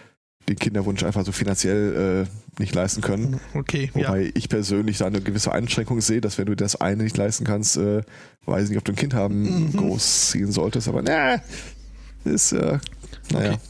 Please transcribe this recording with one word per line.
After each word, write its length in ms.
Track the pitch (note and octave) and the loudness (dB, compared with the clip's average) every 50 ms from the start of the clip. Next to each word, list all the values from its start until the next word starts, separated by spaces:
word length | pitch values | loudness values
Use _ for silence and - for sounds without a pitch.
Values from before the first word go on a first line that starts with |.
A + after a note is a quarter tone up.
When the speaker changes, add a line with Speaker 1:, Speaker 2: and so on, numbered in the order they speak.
| - - _ _ _ _ _ _ _ - | -20 -20 _ _ _ _ _ _ _ -4
Speaker 1:
den 80 | G2+ | -2
Kinderwunsch 460 | - - A#2+ G#2 G2+ F#2+ G2+ G2 F#2+ F2+ | 0 0 0 0 0 0 0 -2 0 -2
einfach 200 | E2 G2+ G#2 F#2 | 0 0 0 -2
so 80 | F#2+ F#2+ | -2 -2
finanziell, 920 | - G#2+ G2+ F#2+ - - F#2 G2 G#2 G#2 G2+ - - F#2+ F#2+ F#2 G2 F#2+ | -2 0 0 0 0 2 2 2 2 2 2 2 0 2 2 2 2 0
äh, 340 | F#2+ G2 - - - - - | -2 -4 -10 -16 -14 -6 -4
nicht 140 | G#2+ G2 - | -4 -2 0
leisten 260 | - F#2 F#2+ - G#2+ G2+ | 0 0 0 0 -2 0
können. 380 | - G2 G#2 A#2 C3+ C3 C3 - - - | 0 0 0 0 -2 -2 -4 -6 -6 -6
Speaker 2:
Okay, 360 | D3 C#3 - - C#3+ C3+ C3 - | -6 -4 -2 -2 -2 -2 -2 0
ja. 140 | D3 D3 C3 | 0 0 2
Speaker 1:
Wobei 240 | F#2+ F#2+ G2 - - | 2 2 0 0 0
ich 140 | - - - | -2 -2 0
persönlich 500 | - G#2+ G2+ F#2+ G#2 G2+ G#2+ G#2+ G2 - | 0 0 0 2 2 2 2 2 0 0
da 80 | G2 | 0
eine 140 | F#2+ G2+ G2+ | 0 0 0
gewisse 320 | G2 G2+ G2+ G#2 - F#2+ F2+ | 0 0 -2 0 0 0 0
Einschränkung 480 | F2+ A#2 A#2 - - A2+ - B2+ A#2 | 0 0 0 0 -2 0 0 0 0
sehe, 200 | G#2 - A2+ A2+ | 2 2 2 2
dass 180 | G2+ G#2 - - | 0 0 -2 -2
wenn 80 | F#2+ | 0
du 100 | G#2 G2+ | 0 0
das 200 | - G2+ G2+ - | 0 0 0 0
eine 280 | - - F#2 G2+ G#2+ A2 | 0 0 0 2 2 0
nicht 120 | A2 - | 0 0
leisten 280 | - G2+ G#2 G#2 - - | 2 2 2 0 0 0
kannst, 320 | G#2+ G#2 G#2 G#2+ - - | 0 0 0 2 0 2
äh, 260 | D2+ G2 G2+ G#2 G#2+ G#2+ - - - - - - _ _ | 2 2 2 2 2 0 -2 -10 -18 -20 -20 -20 _ _
weiß 180 | - F#2 F#2 G2+ | 0 0 2 2
ich 60 | G2+ | 2
nicht, 80 | G#2 G2 | 0 0
ob 60 | - | 0
du 80 | - G2+ | -2 0
ein 40 | |
Kind 180 | - C#3 C#3+ B2+ | 0 0 0 2
haben 280 | A2+ G2 G2+ G2+ G#2 G#2 - F3+ F3 D#2+ D#2+ | 0 0 2 2 0 0 2 2 2 2 2
Speaker 2:
Mhm. 40 | - | 2
Speaker 1:
großziehen 760 | G3+ - G2 F#2+ A2 - - - - - - - - G2 G2+ | 2 2 2 2 2 2 2 2 2 2 2 2 0 0 0
solltest, 380 | G2 G2 D#2+ G#2 - B2 A2 - | 2 2 0 2 0 0 0 0
aber 140 | - - - | 0 0 0
ne, 380 | - D#4+ D#4 - C4 B3 - - - - - - - - - - - - - - - - - - | 2 2 2 4 4 2 2 -2 -6 -12 -14 -14 -14 -16 -18 -18 -18 -18 -18 -18 -20 -18 -8 -4
ist, 280 | - - - - - - | -2 0 2 2 2 2
äh, 260 | - - - D3+ C#3 - - - - - - - - - - | 2 2 2 0 0 -2 -6 -12 -14 -16 -16 -16 -16 -6 -2
naja. 220 | D3+ - G#2 G#2 G#2 | 0 0 2 0 0
Speaker 2:
Okay. 60 | A2 - - | -2 -4 -10